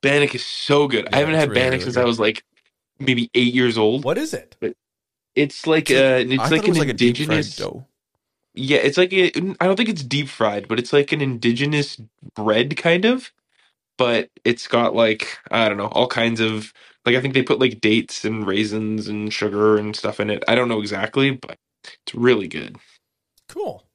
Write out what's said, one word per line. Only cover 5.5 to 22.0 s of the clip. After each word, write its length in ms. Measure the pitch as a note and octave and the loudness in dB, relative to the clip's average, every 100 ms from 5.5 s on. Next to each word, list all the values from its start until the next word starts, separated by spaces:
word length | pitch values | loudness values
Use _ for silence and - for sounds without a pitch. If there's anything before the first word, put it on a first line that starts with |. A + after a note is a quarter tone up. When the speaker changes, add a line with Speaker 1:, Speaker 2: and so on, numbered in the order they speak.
| - - | -2 0
Speaker 1:
like 240 | D#3+ D#3+ | 0 4
Speaker 3:
It's 100 | C3 | 4
Speaker 1:
a, 200 | C3+ B2+ | 4 4
it's 180 | A#2+ C3 | 2 0
Speaker 3:
I 60 | B2 | 2
Speaker 1:
like 20 | |
Speaker 3:
thought 140 | D#3+ | 2
it 40 | G#3+ | 2
was 80 | E3+ | 2
Speaker 1:
an 20 | |
Speaker 3:
like 60 | C#3 | 0
a 40 | |
deep 220 | A2 A#2+ A#2+ | 2 2 2
fried 120 | D3+ | 0
Speaker 1:
indigenous 280 | D#3 D3 - | -2 -2 -8
Speaker 3:
dough. 300 | - - C3 _ _ _ _ _ _ | -10 -10 -18 _ _ _ _ _ _
Speaker 1:
Yeah, 240 | - C3 C#3 | -10 0 2
it's 180 | C#3 C#3+ | 2 2
like 160 | F#3 | 2
a, 140 | F#3+ F3+ - F#3 F#3 | 4 2 0 -6 -2
I 60 | F3+ | 0
don't 100 | F#3+ | 2
think 120 | A#3 | 0
it's 120 | F#3+ | -2
deep 240 | B2+ C#3+ C#3 | -4 -4 -4
fried, 380 | - A2 G#2 G2+ | -2 -2 -2 -4
but 100 | A2 | -4
it's 140 | B2 | 2
like 180 | C#3+ C#3+ | 2 2
an 80 | D#3 | 0
indigenous 800 | C#3 A#2+ A#2 A#2 C#3+ D3+ C#3+ - A2 _ - | -2 -2 0 0 0 0 -2 -8 -20 _ -20
bread 420 | - G#2+ G#2+ C3+ D#3 | -6 0 2 2 0
kind 260 | E3+ E3+ | 0 2
of. 280 | G#3+ B3+ - _ _ _ _ _ _ _ | 2 0 -4 _ _ _ _ _ _ _
But 320 | B2 A#2 E2+ _ | 0 0 -2 _
it's 220 | - A#2+ - | -2 -2 0
got, 260 | A#2+ A#2+ | 0 2
like, 440 | A2 A2+ G#2+ - - - | 2 2 2 -6 -12 -6
I 180 | A2+ A2 | 0 0
don't 80 | G2+ | 0
know, 100 | G2+ | -2
all 180 | - B2 | 0 0
kinds 320 | - A#2 A2+ | 0 -2 0
of, 320 | A2+ A2 G#2+ _ - _ | -2 -2 -8 _ -20 _
like, 120 | - B2 | 0 0
I 40 | |
think 140 | C3+ | 2
they 80 | C3+ | 0
put, 160 | C3 - | 0 2
like, 200 | B2+ A2 | 0 2
dates 420 | G#2+ A2+ A#2 - | 2 2 0 -6
and 220 | A2 A2 G2+ | -6 -4 -2
raisins 640 | G2 G#2+ G#2+ G#2+ A2 G2+ | -2 -2 -4 -4 -4 -6
and 240 | G#2 G#2+ | -6 -6
sugar 440 | - G#2+ G#2 G#2+ G#2+ | -4 -4 2 4 4
and 180 | G#2+ G#2 | 0 -6
stuff 240 | G#2+ G#2 | -8 -4
in 100 | G#2+ | -4
it. 120 | G#2 - | -2 0
I 60 | |
don't 140 | A#2 B2 | 0 0
know 120 | A2+ | -2
exactly, 520 | G#2 G2+ G2 - C3+ | -4 -6 -4 0 0
but 260 | C3 - - _ _ | -2 -10 -18 _ _
it's 300 | - - | -20 -18